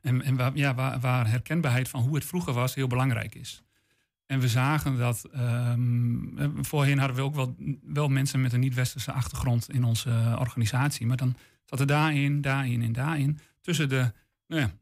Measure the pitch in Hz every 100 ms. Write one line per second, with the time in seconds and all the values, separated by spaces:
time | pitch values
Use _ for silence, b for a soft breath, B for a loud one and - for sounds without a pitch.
0 | - 123 123 131 123 135 143 127 131 123
1 | 127 127 113 117 - 160 156 120 127 135
2 | 120 151 - 139 135 123 127 131 131 123
3 | 135 110 107 - - - _ _ _ _
4 | _ _ _ 135 127 113 131 151 143 127
5 | 120 117 - 139 120 120 120 120 123 120
6 | 120 120 - - 143 147 139 151 139 139
7 | 131 127 139 147 127 120 - 135 - 147
8 | 147 135 135 135 127 123 131 127 123 -
9 | 120 135 120 - 131 120 - 131 123 113
10 | - 117 113 120 123 - 110 127 143 -
11 | 117 123 127 127 B B _ 139 139 147
12 | 156 147 143 143 139 135 135 120 117 117
13 | 139 160 139 151 B B - 175 147 135
14 | 123 b b b _ 160 120 -